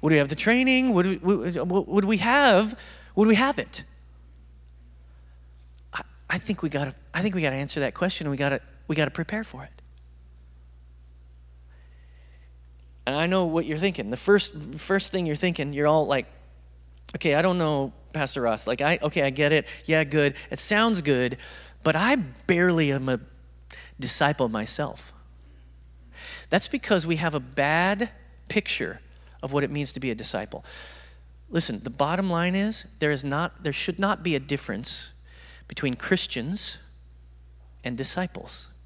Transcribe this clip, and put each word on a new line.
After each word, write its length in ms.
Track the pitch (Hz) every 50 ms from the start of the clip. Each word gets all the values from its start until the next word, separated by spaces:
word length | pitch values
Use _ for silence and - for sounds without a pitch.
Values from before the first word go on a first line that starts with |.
| -
Would 100 | 151 160
we 60 | 151
have 100 | 143 -
the 80 | 156
training? 560 | 151 - 208 233 247 262 254 262 254 262 262 226
Would 300 | 180 175 190 190 - -
we, 140 | 185 202
would, 200 | 165 113 175 175 165 123 180
would 340 | 180 196 180 - - 202 190
we 140 | 196 220 196
have, 600 | 180 233 247 285 285 262 214 185 214 220 - - - - - - - - -
would 120 | - 208
we 100 | 220 226
have 220 | 196 247 269 285 -
it? 260 | 117 - - - - - - - - - - - - - - - - - - - - - - - - - - - - - - - - - - - - - - - - - - - - - -
I, 100 | - - - - - - -
I 100 | - 180
think 240 | - - 208 - -
we 60 | 160
gotta, 260 | 139 143 143 135 131 - - - -
I 80 | 170 185
think 120 | 214 185
we 60 | 180
gotta 160 | 156 143 131
answer 240 | 135 143 143 - 156
that 140 | 139 127 -
question. 340 | - - 185 190 - - 151
We 80 | 139
gotta, 240 | 127 143 139 139 127 - - - - -
we 100 | - 160
gotta 140 | 147 151 139
prepare 340 | - - 165 - - 214 220
for 200 | - - 131 135
it. 60 | - - - - - - - - - - - - - - - - - - - - - - - - - - - - - - - - - - - - - - - - - - - - - - - - - - - - - - - - - - - - - - - - - - - -
And 100 | - 131
I 100 | 147 160
know 200 | 170 185 190 180
what 180 | 170 156 165 170
you're 140 | 117 156 156
thinking. 320 | 170 196 180 - 117 101
The 60 | 117
first, 580 | 127 - - 202 208 190 - - 160 151 - 131
first 360 | 156 - - 190 196 190 -
thing 160 | - 190 180
you're 100 | 165 147
thinking, 360 | 147 - 180 170 - 147 139 147
you're 140 | 139 147
all 200 | 147 151 160 151
like, 200 | 95 139 135 123 - - - - - - - - - - - - - - - - - -
"Okay, 180 | - - 170 143
I 80 | 147 160
don't 160 | 185 180 180
know, 340 | 170 151 151 139 139 131 - - - - -
Pastor 300 | 156 147 127 - 139 123
Ross. 240 | 117 110 107 -
Like, 140 | - 123 120
I, 180 | 139 147 170 - -
okay, 200 | 151 - 175 143
I 80 | 139
get 220 | 135 135 151 147 156
it. 140 | 151 135 - - - -
Yeah, 200 | - 160 156 156
good. 300 | 143 139 151 147 143 139 - - -
It 80 | - -
sounds 440 | - - 214 208 226 233 226 185 156
good, 360 | 143 143 123 127 123 127 - - - - - - - - - -
but 140 | 160 156
I 200 | 156 185 233 277
barely 760 | 285 196 135 127 - - - 185 170 180 180 175 165 160 143 139
am 160 | 135 131 131
a 120 | 131 117 - - - - - - - - - - - - - - - -
disciple 500 | 139 143 - - 151 143 147 - 131 117
myself." 640 | 110 107 107 110 - - 147 139 - - - - - - - - - - - - - - - - - - - - - - - - - - - - - - - -
That's 200 | - 190 - -
because 380 | - 269 - - 214 185 151
we 100 | 165 170
have 180 | 156 156 165 151
a 60 | 151
bad 680 | 127 123 131 139 139 143 156 165 175 185 202 202 240 226 - - - - - - - -
picture 520 | - 214 - - - - - 82 95 - - - - - - - - - -
of 100 | 131 135
what 120 | 143 143
it 60 | -
means 220 | 143 147 147 131 -
to 80 | 135
be 100 | 131 131
a 40 | 117
disciple. 500 | 107 117 - - 104 92 87 - - - - - - - - - - - - - - - - - - - -
Listen, 300 | 247 170 165 - - 101 -
the 80 | -
bottom 400 | - - 143 147 165 185 196 190
line 240 | 175 170 170 180 180
is 320 | 196 196 214 220 - - - - -
there 100 | - 151
is 140 | 147 135 139
not, 400 | 143 139 147 170 - - - -
there 80 | 151 139
should 260 | - - - 175 170
not 240 | 196 196 208 180 160
be 120 | 175 160
a 60 | 135
difference 720 | 135 139 143 131 - - 113 98 120 - - - - - - - - - - - - - - - - -
between 260 | - - - 139 123
Christians 840 | - - - 190 180 - - - 131 113 139 185 208 - - - - - - - - - - - - - - - - - - - - - - - - -
and 160 | 127 123 117
disciples. 680 | 135 - - - 185 175 - - - - - - - - - - -